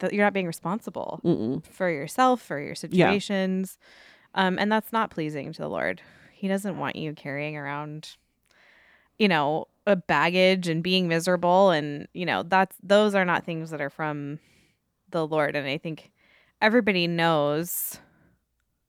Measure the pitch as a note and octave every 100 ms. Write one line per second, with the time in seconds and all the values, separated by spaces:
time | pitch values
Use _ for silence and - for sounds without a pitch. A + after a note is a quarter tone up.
0 | F#3 G3+ G#3 G3 F3 - E3 G#3+ - -
1 | - - - D#3+ A2 D3 - - F#3 D3
2 | D3+ - B3+ B3 - D3 C#3 - E3 F3+
3 | F#3 G3+ - G3 F#3+ F#3+ F#3+ - _ -
4 | - _ _ - F#3+ F#3 G3+ A3 - A3+
5 | G#3+ - D3+ D3 D3 D#3 - E2 D2+ F3
6 | - - - _ F#3+ G3 G3+ D#3 C#3 -
7 | D#3 D3+ D3 C#3 D3+ D3+ C#3+ C#3+ D3+ D#3
8 | - - _ _ _ _ _ _ _ _
9 | _ - G#3 D#3+ C#3+ D#3 - _ - F#3+
10 | - D3+ E3 F#3 F#3 F#3+ F3 D#3+ F3+ F#3
11 | F3+ E3 F3 F3+ F3 F#3 G3 D#3 D3 C#3+
12 | - - E3+ G2 E3 F#3+ F#3+ - F3+ G3+
13 | G#3+ G3 F3+ E3+ F3+ E3 D#3+ D3+ C#3+ -
14 | D#3 D3 C#3+ D3+ _ _ _ _ _ _
15 | _ F3 D#3 D#3 C#3+ C#3+ C3+ D3 E3+ D3+
16 | - _ _ _ _ _ G#3+ A#3+ G#3 F#3
17 | E3+ E3+ E3 D#3 D3 D3 F3 - - -
18 | _ _ _ _ _ _ _ _